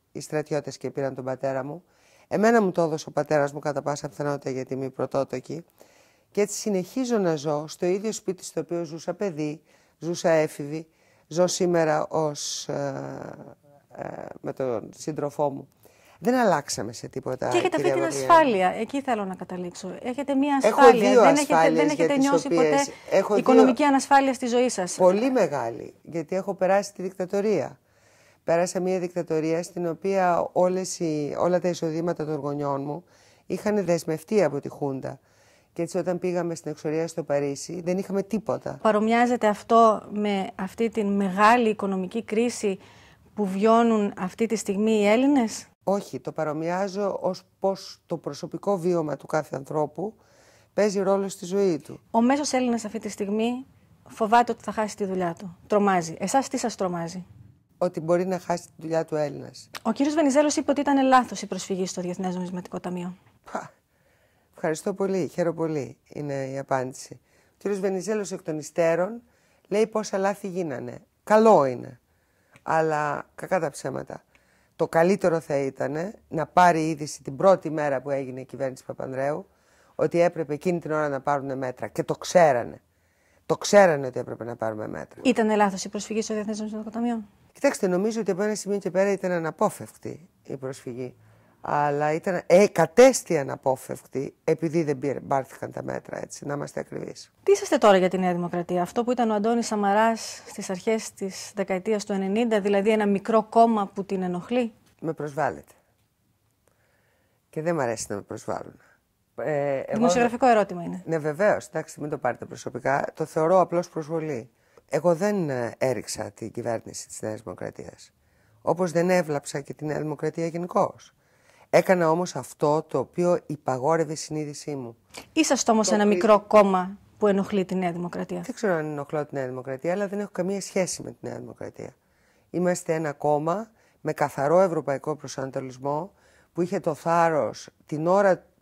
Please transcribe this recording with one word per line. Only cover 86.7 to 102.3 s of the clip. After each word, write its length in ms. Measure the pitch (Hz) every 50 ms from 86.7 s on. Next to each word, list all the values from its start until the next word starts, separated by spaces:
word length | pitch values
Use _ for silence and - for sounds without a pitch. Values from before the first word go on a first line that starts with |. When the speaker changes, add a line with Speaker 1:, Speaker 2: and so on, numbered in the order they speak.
| 220 214 220 226
Speaker 2:
Ταμείο; 320 | 214 233 233 240 240 226 208 - _ _ _ _ _
Speaker 1:
Κοιτάξτε, 340 | - - 277 269 - - 185
νομίζω 320 | 180 180 202 226 214 226
ότι 120 | 202 196
από 120 | 185 170 208
ένα 120 | 214 214
σημείο 220 | 202 - 190 202 202
και 140 | - 185
πέρα 200 | 160 185 196 202
ήταν 200 | 196 180 - 185
αναπόφευκτη 960 | 180 170 165 156 - - 220 196 - - 107 - - - - 110 - - 165 - _ _ _
η 140 | - - 135
προσφυγή. 580 | 131 131 135 - - 131 120 123 131 123 - _ _ _ _ _ _ _ _ _ -
Αλλά 480 | - - 147 147 147 143 143 151 151 156
ήταν, 280 | 170 - 202 180 175 - -
ε, 200 | 175 185 208 -
κατέστη 720 | - - 165 156 - - 254 269 233 - - - 175 151
αναπόφευκτη, 960 | 135 131 131 135 - 135 131 131 - - 131 127 - - - 131 139 - - _ -
επειδή 400 | - 160 156 165 165 139 170 160
δεν 160 | 143 143 127
πήρε-, 200 | 131 143 123 131
πάρθηκαν 520 | - - 143 135 127 - - - - 123
τα 120 | 127 - -
μέτρα, 380 | - 131 131 - - - -
έτσι, 240 | - - - - -
να 80 | 143 143
είμαστε 260 | 143 147 147 - 143
ακριβείς. 540 | 147 - 143 147 147 - - - - - _ _ -
Speaker 2:
Τι 80 | -
είσαστε 260 | 403 403 403 - 320 254
τώρα 200 | - 214 196 185
για 120 | 180 185
τη 80 | 190 185
Νέα 160 | 185 180 175
Δημοκρατία; 480 | 175 175 175 - 175 170 - 180 180
Αυτό 220 | 180 - - 240 233
που 80 | 240
ήταν 180 | 254 247 240 220
ο 20 | 214
Αντώνης 340 | 208 208 226 233 233 226 -
Σαμαράς 760 | 220 208 202 196 196 214 226 226 226 220 - - - - - -
στις 220 | - - 196 -
αρχές 440 | 190 180 - 226 220 220 - - -
της 380 | - 202 190 185 - - - -
δεκαετίας 500 | 202 190 185 190 180 185 220 220 202 196
του 60 | - 202
ενενήντα, 480 | 196 190 190